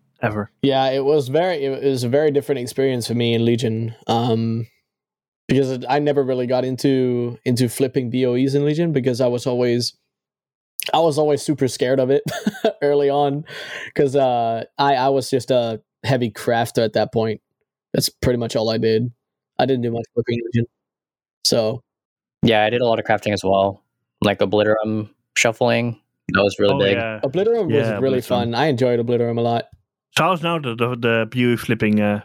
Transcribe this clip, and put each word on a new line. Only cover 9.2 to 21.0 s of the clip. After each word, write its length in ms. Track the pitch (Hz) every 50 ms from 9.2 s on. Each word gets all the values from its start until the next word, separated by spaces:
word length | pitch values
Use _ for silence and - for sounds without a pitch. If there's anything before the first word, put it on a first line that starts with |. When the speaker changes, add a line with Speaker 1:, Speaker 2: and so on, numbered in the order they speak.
Speaker 2:
I 60 | 131 123
was 180 | 120 120 -
always, 480 | 135 123 120 123 123 120 120 120 - - _ _ _ _ _ _ _ _ _ _ _ _ _ _ _ _ - - - -
I 80 | 151
was 180 | 165 165 143 147
always 240 | 151 151 147 143 -
super 260 | - 151 131 135 123
scared 320 | - - 135 123 135 135
of 100 | 127 127
it 120 | 135 143 - - - - - - -
<laughs> 300 | - - 220 - - 147
early 280 | 143 147 143 143 139
on, 340 | 139 143 147 143 139 147 156 - - - - - - - - - -
'cause, 220 | - 147 139 123
uh, 480 | 143 135 127 120 120 117 113 113 113 - - _ -
I, 160 | 143 143 139
I 120 | 127 127 135
was 200 | 139 135 127 -
just 200 | - 127 117 -
a 300 | 135 123 120 117 113 107 - _ _ _ -
heavy 260 | 110 139 127 123 113
crafter 540 | - - - - 117 117 120 117 - - 117
at 100 | 110 -
that 180 | 110 107 - -
point. 280 | 117 113 113 107 - _ _ _ _ _ _ _ _ _ _ -
That's 160 | - - -
pretty 300 | - _ - 131 123 120
much 180 | 120 113 -
all 140 | 123 110 113
I 80 | 113 113
did. 340 | - 113 110 110 123 123 120 _ _ _ _ _ _ _ _ -
I 80 | 131
didn't 160 | 127 135 123 120
do 80 | 120
much 140 | 117 117 113 - _
flipping 240 | 120 113 - 120 120
in 60 | 117
Legion. 200 | 117 - 117 117 - _ _ _ _ _ _